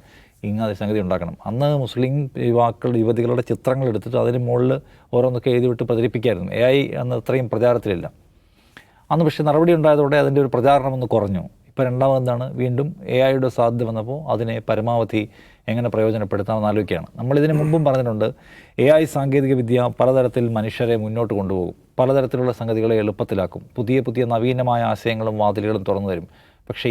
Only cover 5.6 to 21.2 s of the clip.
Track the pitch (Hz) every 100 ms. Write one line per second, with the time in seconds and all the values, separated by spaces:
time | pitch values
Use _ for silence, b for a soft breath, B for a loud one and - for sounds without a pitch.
5.6 | 123 117 113 113 123 120 120 92 92 101
6.6 | 123 139 135 139 123 123 - 131 117 113
7.6 | 123 117 107 87 80 - _ _ b b
8.6 | b b b b b 156 156 - 151 147
9.6 | 170 165 151 147 139 147 139 139 135 123
10.6 | 127 139 131 131 123 113 101 92 - -
11.6 | _ - 127 123 135 131 127 120 131 127
12.6 | 123 120 147 - - 123 135 135 127 -
13.6 | 117 117 117 113 110 143 151 113 113 113
14.6 | - 110 113 117 113 110 104 B B B
15.6 | - 113 120 107 110 110 98 101 98 110
16.6 | 104 104 95 85 82 - 120 143 151 151
17.6 | 151 160 143 131 120 107 110 - B B
18.6 | B - 127 156 160 147 139 139 135 131
19.6 | 117 127 123 - 123 131 123 127 120 113
20.6 | 107 - 120 113 107 110